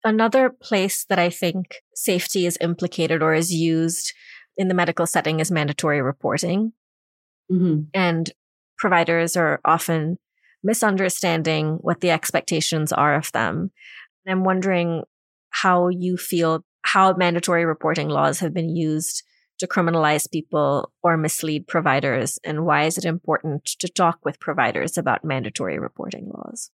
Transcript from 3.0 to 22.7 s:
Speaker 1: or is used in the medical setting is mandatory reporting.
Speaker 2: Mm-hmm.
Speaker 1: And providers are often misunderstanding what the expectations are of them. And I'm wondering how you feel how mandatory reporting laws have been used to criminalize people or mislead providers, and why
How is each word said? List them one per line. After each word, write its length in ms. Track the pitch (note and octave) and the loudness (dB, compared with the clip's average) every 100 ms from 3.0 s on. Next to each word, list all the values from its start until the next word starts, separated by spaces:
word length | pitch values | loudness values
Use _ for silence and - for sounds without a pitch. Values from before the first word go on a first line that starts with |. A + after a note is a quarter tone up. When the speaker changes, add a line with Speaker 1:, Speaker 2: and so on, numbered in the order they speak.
| D#3+ D#3+ | 0 2
Speaker 1:
or 100 | D#3+ | 2
is 200 | D#3+ E3 | 2 2
used 580 | E3+ E3 D#3+ E3 E3 - - - - - - | 0 2 2 0 -2 -6 -10 -20 -20 -14 -2
in 100 | F#3+ | 0
the 60 | |
medical 320 | F3+ F3 E3+ E3+ | 2 2 0 0
setting 340 | F3 D#3 D#3+ | 0 0 0
is 100 | D#3 | 0
mandatory 520 | E3+ D3+ D3 D#3+ C#3+ | 0 0 0 0 2
reporting. 720 | C3 C3+ - D3 F3 F#3+ A3+ - _ _ _ _ _ _ _ | 0 -2 -2 -2 0 0 -2 -6 _ _ _ _ _ _ _
Speaker 2:
Mm-hmm. 340 | F#3 F3+ D3+ D3+ | 2 4 2 0
Speaker 1:
And 360 | F#3+ F3+ E3 E3 - _ _ _ - | 0 0 0 -4 -8 _ _ _ -4
providers 600 | G#3 F3+ E3 E3+ E3 F3+ | 2 4 4 2 0 0
are 240 | D#3+ D3 | 0 2
often 560 | - E3 - E3 D#3 F3 _ _ _ _ | 2 2 2 -2 0 -4 _ _ _ _
misunderstanding 1120 | F#3+ A3 G#3+ F#3+ F#3 - F#3 E3 D#3+ D#3 D#3 D#3+ | -2 0 0 2 0 0 0 0 0 0 0 -2
what 260 | - E3+ | -2 0
the 100 | F3+ | 2
expectations 800 | D#3+ - - - D#3+ - D#3+ D3+ | 0 0 -2 -2 -2 0 0 0
are 240 | - D3 D3 | 2 2 2
of 160 | D#3 | -2
them. 400 | - A2 G2+ F#3+ _ - - - _ F#3+ | -2 -2 -2 -6 _ -20 -20 -20 _ -4
And 60 | |
I'm 120 | F#3 | 0
wondering 600 | F#3 F#3 F#3+ F3+ E3+ E3 - _ _ _ _ | 2 2 2 0 0 -2 -6 _ _ _ _
how 360 | - F#3+ F3+ F3 | -2 2 4 4
you 300 | F3+ F3+ F3+ | 0 -2 -2
feel 480 | - F3 E3 D#3+ _ _ - | -2 0 2 0 _ _ 0
how 280 | G3 F#3+ | 4 4
mandatory 500 | F3+ F3+ E3+ F3 E3+ | 4 2 2 2 2
reporting 460 | E3 D#3 D#3 E3 D3+ | 2 0 0 0 0
laws 300 | C#3+ D3 D3+ | 2 0 0
have 140 | E3+ | -4
been 220 | E3+ E3 E3+ | -2 -2 -2
used 480 | D#3 D#3 D#3+ - - _ _ _ | 0 -2 -4 -8 -12 _ _ _
to 80 | F3+ | -4
criminalize 640 | - E3+ E3 D3+ D3+ - | 0 2 2 2 2 -2
people 600 | D#3+ D3+ D3+ C#3+ C#3 - _ | -6 -2 0 2 0 -4 _
or 120 | F3 D#3+ | 0 2
mislead 520 | D#3 - D#3+ D3+ - | 0 -2 -4 -4 -2
providers, 720 | F3 D#3 C3+ C#3+ B2+ A#2+ - | -2 2 2 0 -2 -2 -6
and 220 | - D3+ | -6 -4
why 180 | E3 | 0